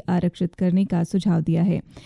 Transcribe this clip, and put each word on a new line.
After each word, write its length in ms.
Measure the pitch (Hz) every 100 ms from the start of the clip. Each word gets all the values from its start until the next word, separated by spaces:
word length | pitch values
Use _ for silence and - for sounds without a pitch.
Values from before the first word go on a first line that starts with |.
| -
आरक्षित 460 | 180 180 - 175 -
करने 300 | 180 180 196
का 180 | 190
सुझाव 380 | 170 196 185 165
दिया 220 | 160 160
है। 180 | 185 - - -